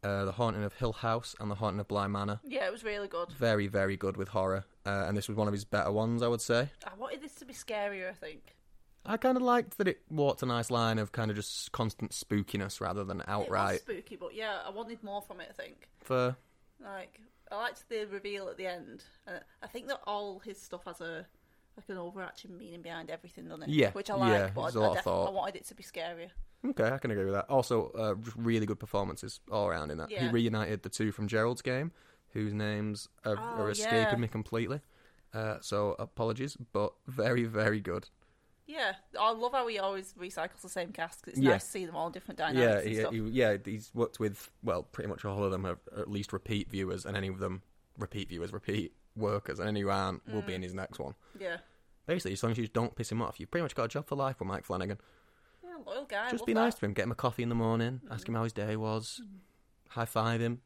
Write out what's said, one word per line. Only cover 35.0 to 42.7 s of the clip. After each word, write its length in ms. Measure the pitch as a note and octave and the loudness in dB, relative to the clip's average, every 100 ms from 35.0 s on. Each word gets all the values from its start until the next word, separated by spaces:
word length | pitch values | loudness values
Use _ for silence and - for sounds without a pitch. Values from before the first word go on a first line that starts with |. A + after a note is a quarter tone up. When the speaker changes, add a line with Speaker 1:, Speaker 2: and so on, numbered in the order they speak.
| - _ - | -20 _ -12
Speaker 1:
Uh, 240 | A2+ A2 - | -6 -4 -4
so 340 | - G2+ G#2 - | -2 0 2 0
apologies, 580 | A2+ - A2+ A2 C#3 - A#2 | -6 -2 -2 0 -4 -6 -4
but 220 | G2+ G#2+ - - | 0 0 -2 -10
very, 380 | B2+ A2 B2+ A#2 | 0 2 4 2
very 340 | A2 A2 G#2+ | 4 4 2
good. 280 | G2 F2+ - _ _ _ _ _ - | 0 -4 -4 _ _ _ _ _ -12
Speaker 2:
Yeah, 260 | D#4 A3 F#3+ - - | -2 -2 -2 -8 2
I 120 | G#3+ | 4
love 220 | A3+ A#3+ | 4 2
how 140 | C4 A#3+ | 2 0
he 120 | G#3+ | 0
always 340 | G3 G3 F#3+ | 0 -2 -8
recycles 480 | - F3+ - E3+ - | -10 -8 -4 -6 -6
the 80 | F#3+ | -8
same 240 | F#3+ F3 | -4 -4
cast, 300 | G3+ E3 - | -4 -8 -8
'cause 100 | - | -6
it's 80 | - | 4
Speaker 1:
Yeah. 100 | C3+ | 6
Speaker 2:
nice 120 | B2 - | 6 2
to 60 | |
see 140 | F#3 F3 | -6 -4
them 100 | D#3+ | -2
all 140 | E3 | -4
different 300 | F3 - - | -4 -12 -2
Speaker 1:
Yeah, 80 | D#3 | 0
Speaker 2:
dynamics 380 | C3 A#2 | 6 6